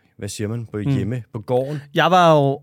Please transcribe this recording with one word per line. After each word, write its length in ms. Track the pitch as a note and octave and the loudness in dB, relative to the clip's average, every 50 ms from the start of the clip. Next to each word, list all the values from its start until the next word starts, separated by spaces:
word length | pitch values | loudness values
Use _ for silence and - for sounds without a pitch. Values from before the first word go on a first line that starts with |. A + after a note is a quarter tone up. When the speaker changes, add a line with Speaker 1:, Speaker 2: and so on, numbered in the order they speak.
| _ _ _ | _ _ _
Speaker 1:
hvad 120 | - A2 G2+ | -14 -12 -12
siger 180 | - - G#2+ | -8 -8 -8
man? 180 | G2+ A2+ A#2+ A2+ | -6 -6 -8 -10
På 120 | - - | -10 -8
Speaker 2:
Mm. 60 | G#2 G#2 D3 C3+ | -6 -4 -2 -2
Speaker 1:
hjemme, 280 | B2+ F#2+ G#2+ B2+ B2 A2 _ - | -2 -2 -4 -6 -8 -10 _ -14
på 60 | B2 | -12
gården. 400 | G#2 - B2+ B2 C3+ C#3 D3+ D3 - - - | -4 -2 -2 -2 -2 -4 -6 -10 -10 -4 -2
Speaker 2:
Jeg 180 | E3 D3+ E3 | 0 2 4
var 220 | F3+ F#3 F3 E3 D#3 | 4 6 6 6 6
jo 260 | D3 C#3 C#3 C3+ - | 4 4 2 -2 -4